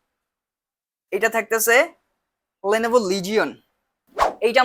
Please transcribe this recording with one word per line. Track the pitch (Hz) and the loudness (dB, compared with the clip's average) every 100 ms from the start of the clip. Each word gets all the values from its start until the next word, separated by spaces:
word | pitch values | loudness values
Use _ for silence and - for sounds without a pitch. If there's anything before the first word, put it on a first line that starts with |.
| _ _ _ _ _ _ _ _ _ _ _ 196 | _ _ _ _ _ _ _ _ _ _ _ -2
এটা | 220 226 | -2 -2
থাকতেছে | 214 226 220 240 330 - _ _ _ _ _ _ 196 | -4 -2 2 2 2 -4 _ _ _ _ _ _ -2
Lenovo | 220 233 247 196 | -2 2 0 0
Legion। | 196 180 214 151 - _ _ _ _ _ - - - 226 | -4 -2 -2 -2 -6 _ _ _ _ _ -4 -4 0 -2
এইটা | 240 | 0